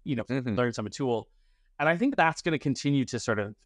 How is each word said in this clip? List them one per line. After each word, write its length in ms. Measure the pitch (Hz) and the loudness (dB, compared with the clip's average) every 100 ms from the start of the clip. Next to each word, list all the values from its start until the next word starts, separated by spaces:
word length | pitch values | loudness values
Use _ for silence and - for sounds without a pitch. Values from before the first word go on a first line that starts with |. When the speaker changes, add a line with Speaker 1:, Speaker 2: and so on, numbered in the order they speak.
Speaker 1:
you 140 | - 127 | -4 -4
know, 80 | |
Speaker 2:
Mm-hmm. 300 | 107 131 127 | -2 -2 0
Speaker 1:
learn 180 | 104 123 | 0 0
some 160 | 113 107 | 0 -6
tool." 380 | - 135 113 - _ _ _ _ - | -4 -2 -2 -4 _ _ _ _ -2
And 80 | 147 | 0
I 80 | 170 | 2
think 200 | 262 170 | 2 2
that's 260 | 165 160 | 2 2
gonna 160 | - 156 | 0 0
continue 460 | 147 131 143 139 123 | 0 0 2 2 2
to 120 | 120 | -2
sort 200 | - 107 | 0 0
of 160 | 104 101 | -2 -6